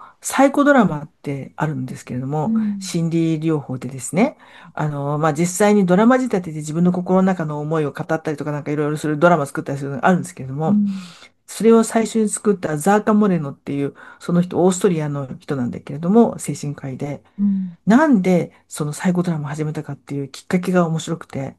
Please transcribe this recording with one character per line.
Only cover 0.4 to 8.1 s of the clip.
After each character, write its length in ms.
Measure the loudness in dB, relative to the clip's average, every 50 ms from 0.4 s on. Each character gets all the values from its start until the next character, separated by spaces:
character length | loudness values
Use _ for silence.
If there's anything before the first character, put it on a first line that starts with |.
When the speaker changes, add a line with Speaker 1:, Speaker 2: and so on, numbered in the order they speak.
| 4
Speaker 1:
イ 80 | 4 4
コ 100 | 4 4
ド 100 | 6 6
ラ 120 | 6 4
マ 180 | 4 2 -4 -8
っ 60 | -12
て 440 | _ _ -10 -8 -8 -8 -10 -12 _
あ 100 | -4 -4
る 80 | -4 -4
ん 100 | -4 -6
で 100 | -8 -10
す 80 | -12 -10
け 100 | -8 -8
れ 60 | -6
ど 80 | -6 -4
も、 180 | -2 -2 0
Speaker 2:
う 120 | 0 0 0
ん。 220 | 0 -2 -4 -6
Speaker 1:
心 300 | -6 -6 -4 -2 -2 0
理 300 | 0 0 0 0 0 0
療 180 | 0 0 0 -2
法 200 | -2 -6 -8 -8
で 100 | -8 -10
で 100 | -10 -10
す 160 | -10 -4 0
ね、 220 | 2 2 2 0 _ -18 -20 -20 -20 -20 -12 -6
あ 140 | -4 -4 -4
の、 300 | -4 -4 -4 -2 0 0
ま 100 | 2 2
あ、 40 | 2
実 260 | 2 0 0 2 2
際 160 | 4 6 6
に 100 | 6 6
ド 100 | 6 6
ラ 100 | 6 6
マ 120 | 6 4 4
仕 60 | 2
立 180 | 0 -2 -4 -4
て 80 | -4 -8
で 60 | -8
自 140 | -8 -4 0
分 120 | 2 2
の 80 | 2 2
心 300 | 2 0 2 2 4 4
の 40 |
中 180 | 4 2 0 -2
の 140 | -4 -4 -6
思 220 | -4 -2 -2 -2
い 60 | -2
を 40 | -2
語 120 | -4 -6 -4
っ 200 | -4